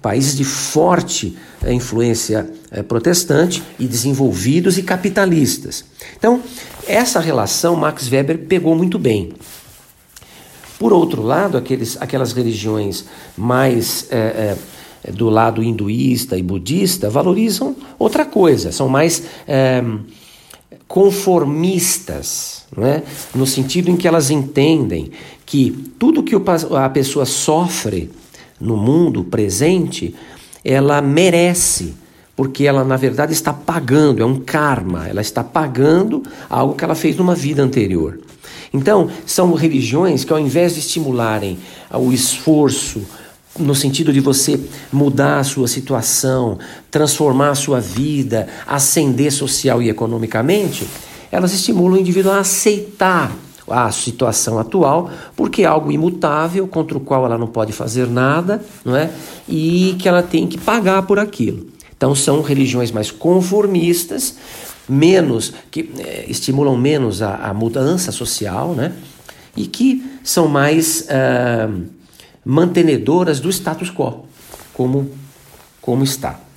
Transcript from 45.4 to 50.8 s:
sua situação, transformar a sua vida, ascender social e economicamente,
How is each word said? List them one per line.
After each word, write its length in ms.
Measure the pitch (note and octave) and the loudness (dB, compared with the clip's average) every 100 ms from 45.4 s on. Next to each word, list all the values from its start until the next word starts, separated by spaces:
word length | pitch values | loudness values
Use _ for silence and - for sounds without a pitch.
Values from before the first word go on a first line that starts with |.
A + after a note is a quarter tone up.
sua 240 | C#3 C#3 B2 | -2 -2 -2
situação, 920 | C3 C3 B2+ A2 - C3 C3 A#2+ F#2 - - - | -2 -4 -4 -2 0 0 0 0 -4 -12 -20 -4
transformar 580 | D3 D3+ - D3+ C3 C#3+ | 0 0 2 2 4 2
a 60 | |
sua 240 | C#3 - C3 | 0 0 -2
vida, 680 | G2+ F#2 D3 D3 A#2+ A2 F#2+ - - | -2 -4 -2 -2 -2 -2 -4 -10 -6
ascender 640 | C#3+ - E3+ C#3+ A#2+ D3 | -2 2 2 2 2 0
social 500 | C#3+ C3+ - C3+ A#2 | 0 -2 0 2 2
e 80 | A#2+ | 0
economicamente, 960 | G#2+ A2+ A2+ A2+ A2+ C3+ G#3 F#3 - | 0 -2 -2 -2 0 2 2 0 -4